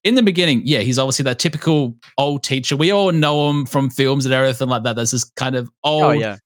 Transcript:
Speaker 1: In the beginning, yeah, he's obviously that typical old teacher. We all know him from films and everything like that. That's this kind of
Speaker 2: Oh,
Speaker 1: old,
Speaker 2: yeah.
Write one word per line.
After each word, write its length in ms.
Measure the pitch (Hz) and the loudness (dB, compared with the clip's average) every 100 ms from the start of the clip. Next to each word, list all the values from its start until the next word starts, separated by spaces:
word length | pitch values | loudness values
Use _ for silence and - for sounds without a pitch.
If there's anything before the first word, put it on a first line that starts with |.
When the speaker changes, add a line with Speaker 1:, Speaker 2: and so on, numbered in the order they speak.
Speaker 1:
In 120 | 196 254 | 0 2
the 80 | |
beginning, 380 | 214 175 175 123 - | 2 2 2 0 0
yeah, 140 | 143 | 0
he's 180 | 107 127 | 0 0
obviously 260 | 135 - | -2 -2
that 160 | 135 123 | -2 -2
typical 560 | 170 151 - 156 131 113 - - | -4 -2 0 0 0 -6 -10 -4
old 260 | 139 143 | -2 -2
teacher. 320 | - 135 123 143 | -4 -4 -2 0
We 140 | 160 | 2
all 200 | 202 190 | 2 2
know 380 | 165 151 147 147 | 2 2 2 0
him 160 | 147 135 | 0 -2
from 240 | 143 135 | -2 0
films 360 | 123 135 139 131 | 0 0 2 0
and 80 | |
everything 340 | 131 135 123 127 | 2 2 0 -2
like 140 | 123 | -2
that. 120 | 120 117 | -2 -2
That's 160 | 117 | -2
this 140 | 127 - - | -2 -4 -6
kind 200 | 131 131 | -4 -4
of 140 | 120 _ | -6 _
Speaker 2:
Oh, 220 | 147 151 156 | -2 2 2
Speaker 1:
old, 80 | 117 | 2
Speaker 2:
yeah. 160 | 110 101 | -2 -8